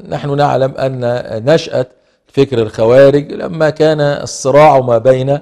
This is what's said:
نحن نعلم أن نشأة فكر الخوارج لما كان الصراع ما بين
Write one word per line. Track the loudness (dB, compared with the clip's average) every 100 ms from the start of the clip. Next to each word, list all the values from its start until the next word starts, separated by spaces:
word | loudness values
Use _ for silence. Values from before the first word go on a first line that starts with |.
| -12
نحن | -10 -6 -2
نعلم | 0 0 -2 -4
أن | -6 -4 -6 -6 -6 -6 0
نشأة | 0 -2 -6 -6 _ _ _ _
فكر | -2 0 0
الخوارج | -4 -2 2 6 6 4 -2
لما | -10 -10 -4 -2
كان | 0 0 0
الصراع | -2 -4 -8 -8 0 4 6 4
ما | 2 0
بين | 2 0 0 -4